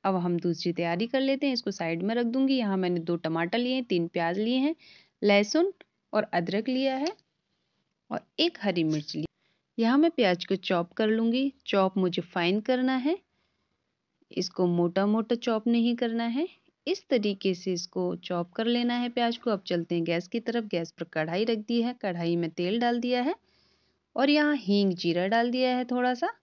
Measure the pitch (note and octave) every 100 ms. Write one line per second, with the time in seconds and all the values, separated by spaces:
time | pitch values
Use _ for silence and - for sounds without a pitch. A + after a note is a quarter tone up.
0 | G3 F#3+ F3 F3 F3 E3 F3 E3+ E3+ F3
1 | A#3 C4 C4+ C4+ C#4+ B3 G#3 G3 E3 E3
2 | G3 A#3 A#3+ C4 C4+ C4 G#3+ F#3+ F3+ F3
3 | E3 E3+ D#3+ E3 E3+ A#3 B3 C4 A#3+ F3+
4 | E3+ F3 E3 F#3 A3 C4 C#4 E4 - -
5 | _ _ G3+ G3+ G#3 D#4 F#4+ - - _
6 | _ G#3+ - F3 F3 G3 A3+ B3+ C4+ C4
7 | D#4 G#4+ _ _ _ _ _ _ _ _
8 | _ - - - E4+ - G#3 F3 D#3 D#3
9 | D3 D#3 D#3 _ _ _ _ - A3+ C#4
10 | E4 E4 G3+ F3+ - G3 - F3+ F3 -
11 | G#3+ A3 A3+ B3 C4+ - - G3+ F#3+ F#3+
12 | F3+ F3 - F3+ E3+ G3+ G#3+ B3+ B3+ C4
13 | C4 F#4+ _ _ _ _ _ _ _ _
14 | _ _ _ - F#3 - F#3 F3 F3 F3
15 | G3+ A3 A3 A#3 A#3 A3 A3+ A#3 A#3 A#3+
16 | A#3 A3+ A#3 A#3+ F4 - _ _ - G4
17 | _ B3+ G#3 G3 G3 F3 F#3+ F3+ - F#3
18 | F3+ F3 - F3 F3 - A3+ A#3+ A#3+ A#3+
19 | A#3+ A#3+ A#3 A#3 A#3+ G3 - F3 E3 F3
20 | E3+ E3+ F3 A#3 A#3 A#3 G#3 F3 E3 -
21 | D#3+ D#3+ D#3+ F3 A3+ A3+ G#3+ A#3 A#3 A#3+
22 | G3+ F3 E3+ E3+ E3 D#3+ F3 A3+ A#3+ A#3+
23 | A#3+ B3 B3+ G4 _ _ _ _ _ _
24 | _ - C4+ D4 D4 C#4+ F#3+ G3+ G3 F3+
25 | E3+ E3+ F#3+ A3+ A#3+ B3+ B3+ B3+ B3 B3
26 | B3 B3 F4+ A4+